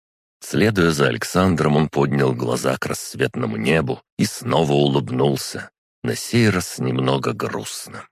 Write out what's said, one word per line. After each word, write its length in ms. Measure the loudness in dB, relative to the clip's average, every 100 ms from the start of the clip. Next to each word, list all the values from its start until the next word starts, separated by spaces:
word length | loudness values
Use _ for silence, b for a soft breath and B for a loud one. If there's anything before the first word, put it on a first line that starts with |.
| _ _ _ _
Следуя 500 | -6 2 2 4 2
за 180 | 4 2
Александром, 680 | 0 -2 2 2 4 2 2
он 120 | 2
поднял 440 | 2 0 2 2
глаза 420 | 0 -2 -2 -2 -2
к 100 | -4
рассветному 720 | -6 -8 -4 -2 -2 -4 -2
небу 460 | 0 2 0 -4 _ -2
и 80 | -2
снова 460 | -2 -2 2 2
улыбнулся. 1000 | 4 4 2 0 0 2 0 -4 -10 -14 _ _ _
На 140 | -6 -6
сей 340 | -2 2 4
раз 280 | 2 -4 -4
немного 540 | -4 0 0 0 -2
грустно. 760 | -4 -6 -6 -8 -12 -14 -16 -20